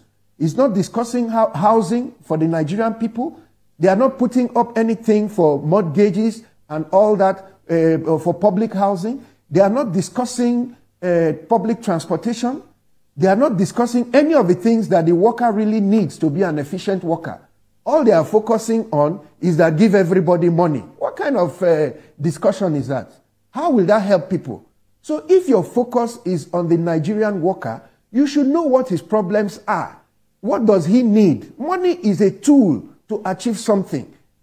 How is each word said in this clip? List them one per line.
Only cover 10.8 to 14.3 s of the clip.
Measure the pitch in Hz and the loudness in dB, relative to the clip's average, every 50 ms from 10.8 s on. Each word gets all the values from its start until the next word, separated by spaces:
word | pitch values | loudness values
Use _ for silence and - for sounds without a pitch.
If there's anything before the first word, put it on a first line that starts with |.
| _ _ _ - | _ _ _ -6
uh, | 180 180 175 170 165 156 147 - - - | -2 0 2 2 2 0 -2 -4 -2 0
public | 233 220 180 220 233 - | 0 0 0 -2 -4 -4
transportation. | - 208 175 165 - - 180 156 - 233 226 226 - 240 269 320 - _ _ _ _ _ _ _ _ _ - | -2 -4 -4 -4 -2 -4 -6 -4 -4 -4 -6 -4 -4 -6 -6 -8 -14 _ _ _ _ _ _ _ _ _ -4
They | 143 170 | 0 2
are | 190 196 | 2 2
not | 220 277 311 220 | 2 2 0 0
discussing | 170 196 - - - 240 240 233 247 240 240 240 | 0 -2 -2 0 -2 -2 0 0 -2 -2 2 2
any | 277 294 311 | 2 2 4